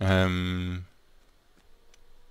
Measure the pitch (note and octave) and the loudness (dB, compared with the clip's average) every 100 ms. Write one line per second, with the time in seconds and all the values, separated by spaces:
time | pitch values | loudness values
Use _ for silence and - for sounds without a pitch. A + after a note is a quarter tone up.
0 | F#2+ F#2+ F#2 F2+ F2+ F2+ F2+ F2+ F2+ - | 2 4 2 0 -2 -4 -4 -8 -10 -20
1 | _ - _ _ _ _ - - - - | _ -20 _ _ _ _ -20 -20 -20 -20
2 | - - - | -20 -20 -20